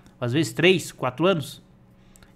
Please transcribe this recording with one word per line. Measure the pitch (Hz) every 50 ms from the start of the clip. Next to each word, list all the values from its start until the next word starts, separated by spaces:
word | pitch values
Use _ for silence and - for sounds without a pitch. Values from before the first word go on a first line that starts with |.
| - - - _
Às | 123 120
vezes | 120 160 156 - -
três, | - 151 185 190 160 - -
quatro | - - - 127 123 - 160
anos. | 190 196 156 123 - - - - _ _ _ _ _ - _ _ - - - - - _